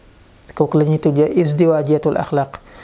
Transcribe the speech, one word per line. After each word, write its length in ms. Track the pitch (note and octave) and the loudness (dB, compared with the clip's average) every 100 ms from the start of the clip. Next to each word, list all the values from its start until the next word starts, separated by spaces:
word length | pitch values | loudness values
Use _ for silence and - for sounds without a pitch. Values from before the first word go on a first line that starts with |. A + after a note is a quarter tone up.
| - - - - - | -20 -20 -20 -20 -12
Kooku 240 | - D3 D#3 | -2 0 2
la 60 | |
ñuy 140 | D3+ D#3 | 0 0
tuddee 320 | D#3 C#3+ D3+ | 0 0 0
isdiwaajiyatul 840 | - D#3+ D3 E3 D#3 C#3+ D3+ D3+ - | 0 0 2 2 2 0 0 0 -2
axlaaq. 400 | - D3 C3+ - - - | -2 -4 -4 -10 -20 -20